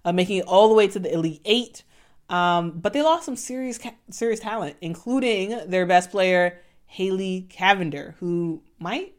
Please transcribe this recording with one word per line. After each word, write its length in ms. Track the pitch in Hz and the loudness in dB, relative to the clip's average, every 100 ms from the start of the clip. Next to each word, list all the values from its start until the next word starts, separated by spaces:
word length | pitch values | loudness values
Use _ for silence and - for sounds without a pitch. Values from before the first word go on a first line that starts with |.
uh, 80 | 175 | -2
making 260 | 180 185 190 | 0 0 -2
it 80 | - | 4
all 220 | 185 220 | 6 8
the 60 | |
way 140 | 214 202 | 8 4
to 100 | 202 | 2
the 140 | 175 | -4
Elite 300 | 165 160 151 | -2 -2 -4
Eight. 380 | 208 233 233 - _ _ _ _ - | 0 0 -2 -12 _ _ _ _ -6
Um, 440 | 180 175 175 170 | 0 2 0 -2
but 200 | 165 196 | -4 -4
they 100 | 285 | 0
lost 220 | 311 339 | 2 0
some 120 | 330 247 | -2 -10
serious, 420 | - 254 254 240 | -8 -8 -8 -8
ca-, 160 | 240 - - | -14 -16 -20
serious 300 | - 233 220 | -6 -4 -4
talent, 360 | 214 220 147 - | -6 -6 -8 -8
including 880 | 170 - - 262 247 208 196 233 170 | -10 -10 -4 -2 0 0 -2 -6 -4
their 160 | 185 180 | -2 4
best 240 | 180 185 | 2 2
player, 500 | 202 185 180 175 180 _ _ | 0 2 2 2 -2 _ _
Haley 640 | _ - 190 190 190 185 185 | _ -6 -4 -2 -4 -6 -10
Cavender, 680 | - 185 196 165 143 - 165 | -2 2 2 0 -6 -12 -10
who 440 | 175 175 170 160 - _ | -4 -2 -4 -6 -12 _
might 360 | 170 269 392 | -8 -8 -8